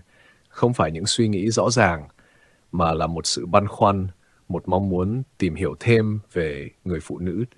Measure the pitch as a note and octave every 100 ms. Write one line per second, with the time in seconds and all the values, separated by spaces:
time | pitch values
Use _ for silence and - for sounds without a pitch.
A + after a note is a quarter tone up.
0 | - _ _ _ _ - A#2+ A#2+ E2 D#2+
1 | G2 - A2 G2 A2 A2+ B2 A#2+ F#2+ E2
2 | - _ _ _ _ _ _ F2 E2 D#2+
3 | D#2+ E2 - - F2 G2+ G2+ - G#2 G2
4 | F#2+ - _ _ - E2+ - F#2 G2 F2+
5 | F#2+ B2 C3+ - F#2 D#2+ F2+ D2 A#2 A#2
6 | A2 G#2+ - F2+ D#2 C#2+ C#2 _ F#2 D#2+
7 | - E2 F2+ F2+ B2